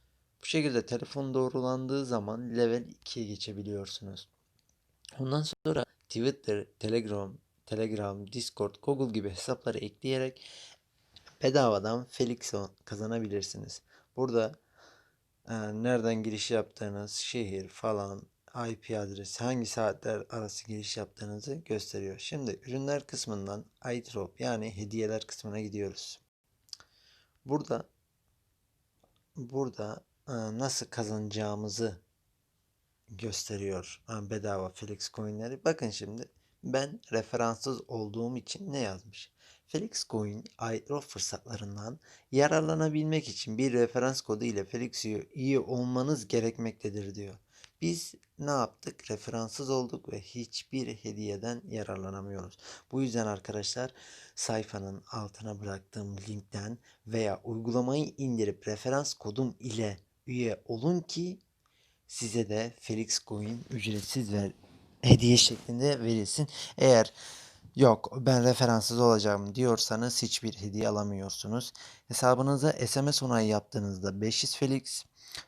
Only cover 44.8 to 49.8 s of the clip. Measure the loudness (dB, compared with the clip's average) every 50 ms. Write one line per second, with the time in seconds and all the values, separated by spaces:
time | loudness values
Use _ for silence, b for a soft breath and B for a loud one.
44.8 | -4 -4 -6 -6 -4 -2 -4 -4 -4 -8 -6 -2 2 2 4 2 2 0 0 0
45.8 | 0 2 2 2 2 2 0 0 0 0 2 2 2 2 0 -2 -4 -4 -4 -4
46.8 | -6 -6 -4 -4 -6 -6 -8 -8 -10 -10 -12 -14 B B B B B B B _
47.8 | -2 -2 -2 -2 -6 -10 -14 -18 _ _ _ -6 -2 0 2 2 2 0 -4 _
48.8 | -12 -12 -12 -10 -8 -6 -6 -6 -6 -6 -4 -4 -4 -4 -6 -6 -2 0 0 0